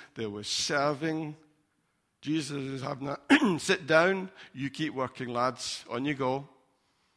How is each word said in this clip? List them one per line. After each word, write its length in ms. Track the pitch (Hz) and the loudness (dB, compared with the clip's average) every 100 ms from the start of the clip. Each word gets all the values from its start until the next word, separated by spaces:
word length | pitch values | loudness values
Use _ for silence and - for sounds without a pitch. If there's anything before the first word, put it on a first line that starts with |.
| - - | -16 -8
there 140 | 110 | -6
was 180 | 104 104 | -6 -6
serving. 880 | - - 147 143 139 160 156 156 151 _ _ _ _ _ _ _ _ | -4 0 2 0 0 -2 -4 -6 -10 _ _ _ _ _ _ _ _
Jesus 360 | 135 160 139 143 | -4 -2 -2 -6
is 240 | 135 135 | -6 -6
having 280 | 131 135 143 | -6 -6 -6
a 100 | 143 - | -4 4
<clears throat> 300 | 294 240 156 | 6 6 2
sit 260 | - 185 160 | 2 0 6
down, 440 | 160 180 190 185 - - | 6 6 4 -4 -12 -14
you 160 | 127 135 | -6 -6
keep 240 | 139 156 | -4 -4
working, 360 | 131 127 - 123 | -2 -4 -4 -4
lads, 560 | 120 127 123 - - - | 0 0 0 -8 -10 -6
on 160 | 120 139 | -4 -2
you 100 | 135 | 0
go. 320 | 131 131 139 _ _ _ _ _ _ | 0 0 -4 _ _ _ _ _ _